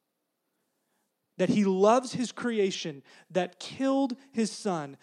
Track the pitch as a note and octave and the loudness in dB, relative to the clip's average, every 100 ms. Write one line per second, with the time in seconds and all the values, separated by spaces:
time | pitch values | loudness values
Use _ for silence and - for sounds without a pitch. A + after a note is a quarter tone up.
0 | _ _ _ _ _ _ _ _ _ _ | _ _ _ _ _ _ _ _ _ _
1 | _ _ _ - F3+ G#3 G3 F#3 G3+ B3+ | _ _ _ -2 0 2 2 4 6 6
2 | B3+ B3 A#3 - A#3+ A3 G3 - E3+ C#3 | 2 -6 -6 -6 -4 0 0 -2 -8 -10
3 | - - - E3+ F3+ - - - C4+ C4+ | -18 -20 -6 -4 -4 -8 -14 -2 0 2
4 | C4+ B3 - A3+ G#3+ - G#3 E3+ C#3+ C#3 | 0 -4 -8 -4 -4 -2 -4 -4 -6 -14